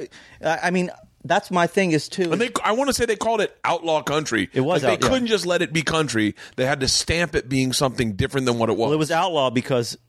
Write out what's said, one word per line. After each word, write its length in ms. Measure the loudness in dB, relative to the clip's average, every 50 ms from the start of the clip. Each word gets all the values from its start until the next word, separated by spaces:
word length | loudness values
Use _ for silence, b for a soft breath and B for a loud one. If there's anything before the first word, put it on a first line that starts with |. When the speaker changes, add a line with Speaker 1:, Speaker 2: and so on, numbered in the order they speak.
| -8 -14 B B B B B B
Speaker 1:
I, 260 | B -2 -2 0 0
I 40 | 0
mean, 200 | 0 0 0 -2 -6 -12 -20 -20 _ _ -2
that's 280 | 0 0 0 0 0
my 160 | 0 0 2
thing 240 | 2 2 2 2 2
is 180 | 2 0 0 -2
too. 220 | -4 -4 -2 0
Speaker 2:
And 100 | 0 0
they, 80 | 0 -2 -2 -2 -2
I 100 | 0 0
wanna 200 | 0 0 0 0
say 120 | 0 0
they 100 | -2 -2
called 260 | -2 -2 -2 0 0
it 140 | -2 -2 -4 _ -2
outlaw 380 | -2 -2 -2 0 0 0 0
country. 480 | 0 0 -2 -2 0 0 0 0 0 0 0
Speaker 1:
It 80 | 0
was 220 | 0 2 2 2 2
Speaker 2:
Like, 60 | 2
they 40 | 2
Speaker 1:
out-, 100 | 2 2
yeah. 60 | 2
Speaker 2:
couldn't 180 | 2 2 2
just 180 | 2 0 0 0
let 160 | 0 0 0
it 100 | 0 0
be 120 | -2 -2 0
country. 520 | 0 0 0 0 0 2 2 2 0 0 B B B B
They 80 | B -2
had 140 | 0 0 -2
to 60 | 0 0
stamp 460 | 0 0 0 0 0 0 0 -2 -2
it 120 | -4 -2
being 240 | 0 0 0 0 0 0
something 400 | 0 0 0 0 0 -2 -2 -2
different 340 | -2 -2 -2 0 0 0
than 100 | 0 2
what 120 | 2 2 2
it 40 | 2
was. 140 | 2 2
Speaker 1:
Well, 60 | 2 2
it 40 |
was 140 | 2 0 2
outlaw 380 | 2 0 0 0 2 0 0 2
because 460 | 0 0 -2 0 0 0 -2 -2 -6 -12 _